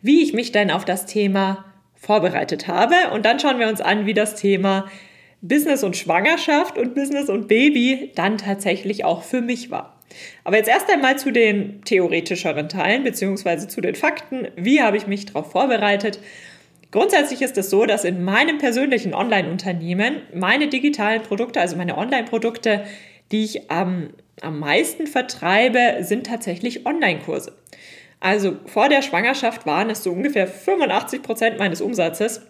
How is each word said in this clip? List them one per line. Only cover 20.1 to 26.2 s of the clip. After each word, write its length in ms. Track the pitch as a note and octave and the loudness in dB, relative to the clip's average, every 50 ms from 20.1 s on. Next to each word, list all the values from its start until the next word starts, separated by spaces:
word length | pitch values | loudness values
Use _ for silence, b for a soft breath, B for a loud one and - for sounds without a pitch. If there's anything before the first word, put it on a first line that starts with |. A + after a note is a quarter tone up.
| D4 D4+ - - - | -2 -6 -10 -12 -8
meine 340 | F3 F#3 F#3 A#3 C#4 D4 | -4 0 0 2 2 2
digitalen 540 | C#4+ C4 C4 C4 D4 D4 - G#3 G#3 A3 A3+ | 0 -2 0 0 0 0 0 0 0 0 -2
Produkte, 400 | A3 - G#3+ G3+ A#3 B3 - C#4+ | -2 -4 -4 -4 -4 -4 0 0
also 160 | F3 F3+ E3 | 0 0 -2
meine 200 | E3+ F3+ F3 - | -4 -4 -4 -2
Online-Produkte, 840 | - G3 B3 C#4 B3+ A3+ A#3 - A3+ A3+ A#3 A3+ A#3 - A3+ G#3 G3+ G3+ B B B B B B B B _ | -2 -2 -2 -2 -2 -2 -2 -4 -2 -2 -2 -6 -2 0 0 0 0 -2 B B B B B B B B _
die 140 | - G#3+ G#3+ | -2 -2 -2
ich 260 | G#3+ G#3+ - - - | -2 -4 -10 -8 -4
am, 380 | D#3+ E3+ F#3+ F3+ F#3 F3+ D#3 - - - _ _ _ - | -4 -2 -2 -2 -2 -4 -6 -8 -12 -20 _ _ _ -12
am 180 | - D#3 D#3 D3 | -10 -8 -8 -6
meisten 480 | D#3 C#3+ D3 E4 E4+ E4 - - D#4+ | 0 2 2 2 2 0 -4 -6 -8
vertreibe, 920 | D4+ - C4 B3+ C4 - - - E3+ F#3+ G#3 A#3+ B3+ A3+ B3 B3 A#3 - - | -2 -2 -2 -2 -2 -8 -4 0 2 4 4 4 4 4 4 4 4 2 0
sind 260 | F3 F3 G#3 A#3+ | -2 -2 -2 -4